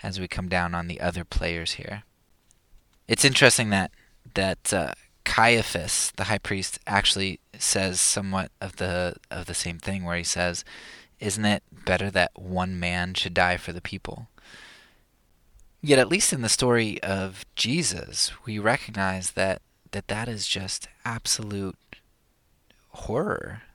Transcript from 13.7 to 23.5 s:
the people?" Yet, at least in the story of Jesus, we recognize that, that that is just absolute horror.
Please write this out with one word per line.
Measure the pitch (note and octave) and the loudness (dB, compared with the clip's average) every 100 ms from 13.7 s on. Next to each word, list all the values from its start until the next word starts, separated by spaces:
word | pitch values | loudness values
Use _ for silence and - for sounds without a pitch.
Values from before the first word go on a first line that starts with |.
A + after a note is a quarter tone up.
the | F2 | -10
people?" | - F#2+ - - A2+ _ - - - - - _ _ _ _ _ _ - - _ | -8 -8 -10 -12 -16 _ -20 -20 -20 -20 -20 _ _ _ _ _ _ -20 -20 _
Yet, | D3 C3+ | 6 6
at | B2 | 8
least | F#3 - | 4 2
in | C#3+ | 0
the | A2+ | 0
story | - B2+ A#2+ G#2+ - | 2 4 4 2 -2
of | G2 G2 F#2+ F#2 - - | -4 -2 -4 -8 -12 -4
Jesus, | A2 D#3+ D3 D#2+ - - - - - | 0 0 0 -4 -6 -2 -2 -4 -8
we | G#2+ | 0
recognize | G#2+ C3+ - G#2 F#2+ F#2+ F#2 | 2 2 -2 -2 -2 -2 -4
that, | - F#2+ F#2 - _ _ | 0 0 0 -6 _ _
that | G2+ - | -10 -6
that | G#2+ A#2 | -4 -4
is | G#2+ - | -6 -4
just | G2 F#2 - - - | -4 -4 -8 -10 -10
absolute | A#2+ A#2 - - G#2 G2+ F#2+ - _ - _ _ _ _ _ _ _ _ _ | -8 -6 -2 -2 -2 -4 -6 -8 _ -20 _ _ _ _ _ _ _ _ _
horror. | - - B2+ G#3 - - | -12 -4 -2 -2 -4 -6